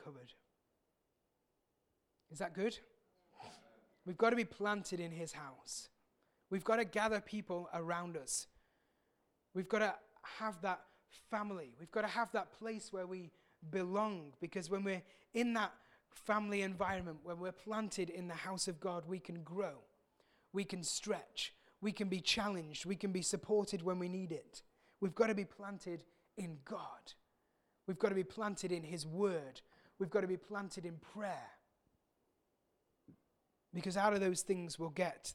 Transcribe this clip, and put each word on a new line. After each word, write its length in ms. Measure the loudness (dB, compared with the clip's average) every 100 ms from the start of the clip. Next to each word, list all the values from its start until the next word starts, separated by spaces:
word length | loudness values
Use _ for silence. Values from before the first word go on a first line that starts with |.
covered. 300 | -14 -14 -18 -20 _ _ _ _ _ _ _ _ _ _ _ _ _ _ _ _ _ _ _
Is 80 | -8
that 140 | -6
good? 240 | 0 -2 -2 -12 _ _ _ _ -18 -16 -16 -20 -20 _ _ -10
We've 120 | 4
got 140 | 6
to 40 | 6
be 100 | 2
planted 540 | 0 0 0 0 -4
in 120 | -4
his 220 | -6 -8
house. 560 | -8 -10 -12 -12 -12 -12 _ _ _ _ _ _
We've 140 | -2
got 140 | 4 4
to 80 | 4
gather 360 | 2 2 2
people 480 | 0 -6 -2 -4 -4
around 440 | -4 -2 -2 -2 -6
us. 300 | -4 -4 -4 _ _ _ _ _ _ _ _ _ _
We've 160 | -6 0
got 100 | 4
to 140 | 4 0 -8 -18 -14 -6
have 220 | -6 -2
that 200 | -2 -2 -6 _ _ -20 -6
family. 420 | -4 -2 -4 -8 -14
We've 120 | -4
got 100 | 0
to 60 | 2
have 240 | 2 2
that 180 | 0 -2
place 400 | -6 -6 -6 -6
where 160 | -6 -4
we 240 | -6 -10 -16 _ _ -4
belong, 600 | -2 2 2 2 0 -8 -8
because 300 | -6 -4 -2
when 140 | 0
we're 200 | 0 -2 -6 -20 _
in 200 | 2 4
that 200 | 4 2 -2 -20 -20 _
family 500 | -10 2 2 2 0
environment, 560 | 0 0 0 0 -4 -8
when 160 | -8 -6
we're 120 | -6
planted 580 | -8 -4 -2 -2 -2 -2
in 180 | -2 -6
the 60 |
house 340 | -6 -4 -2 -2
of 120 | -2
God, 240 | -4 -4 -4
we 120 | -6
can 240 | -6 -8
grow, 320 | -6 -4 -4 -4 -14 _ _ _ _ _ _
we 100 | -2
can 200 | 0 0
stretch, 720 | -2 -2 0 0 0 -4 -4 -6 -20 _
we 100 | -2
can 180 | 0 0
be 100 | 2
challenged, 680 | 4 4 4 0 -4 -6 -4
we 100 | -2
can 160 | 0
be 100 | 0
supported 600 | 2 0 4 4 4 0
when 180 | 0 0
we 80 | 0
need 240 | -2 -4
it. 320 | -6 -8 -18 -20 _ _ _
We've 140 | -2 4
got 120 | 4
to 80 | 4
be 100 | -2
planted 580 | -8 -10 -8 -8 -8 -10 _ _ -8
in 200 | -6 -8
God. 500 | -8 -8 -8 -10 -16 -20 _ _ _ _ _ _ -4
We've 120 | 2
got 100 | 4
to 60 | 4
be 80 |
planted 480 | 0 -2 -2 -2 0
in 120 | 0
his 220 | -2 -6 -4
word. 560 | 0 2 2 -4 -12 -20 -20 -20 _
We've 100 | 4
got 120 | 8
to 60 | 8
be 100 | 6
planted 480 | 0 -4 -4 -6 -6
in 100 | -8 -10
prayer. 360 | -4 -2 -2 -6 -16 _ _ _ _ _ _ _ _ _ _ _ _ _ _ -20 -20 _ _ _ _ _
Because 240 | -2 0 6
out 160 | 8
of 60 | 8
those 220 | 6 4
things 380 | 2 2 2 -2
we'll 100 | -2
get 420 | 2 2 0 -6